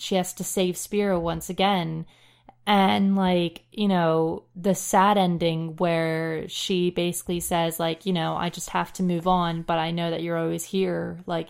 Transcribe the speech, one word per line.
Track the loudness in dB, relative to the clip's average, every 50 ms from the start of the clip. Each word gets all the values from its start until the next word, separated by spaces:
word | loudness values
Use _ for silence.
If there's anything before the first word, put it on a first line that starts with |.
She | -6 -2 0
has | 0 0 -2 -4
to | -8 -8
save | -6 -2 0 0 0 0
Spira | -4 -8 -4 -2 0 0 2 0 0
once | 0 -2 -4 -4 -6 -8
again. | -2 0 2 2 2 2 0 -2 -4 -6 -8 -10 -14 _ _ _ _ _ _ -20 -20 _ _ 2
And, | 4 4 4 4 4 4 4 4 4
like, | 4 4 4 2 2 2 0 -4 -8 -18 _
you | -6 -2 0 2
know, | 4 4 4 4 4 4 2 0 -2 -4 -10 _ _
the | -4 0 0 0
sad | 0 0 2 4 6 6 6 6 4
ending | 4 4 2 2 0 0 0 0 -4 -6 -4 -2
where | 0 0 2 2 0 0 0 -2 -2 -2 -4 -4 -6 -8
she | -8 -8 -4 -2 0 2 2 0
basically | 0 0 -2 -2 -2 -4 -4 -4 -4 -4
says, | -2 -2 0 0 0 0 0 -2
like, | -2 -2 -2 -4 -2
you | -2
know, | 0 0 0 -2 -2
"I | -2 -4 -4
just | -4 -6 -10 -4
have | -2 -2 -4 -4 -4
to | -2 0
move | 0 0 0 2
on, | 2 2 2 2 0 -2 -4
but | -4 -2 -2 -2
I | 0 -2
know | -2 -2 -2 -2
that | -2 -4
you're | -4 -2 -2 -2
always | -2 -2 -2 -4 -6
here, | -4 -2 0 0 0 0 -2 -4 -6 -8 -10 -8
like, | -6 -4 -4 -4 -6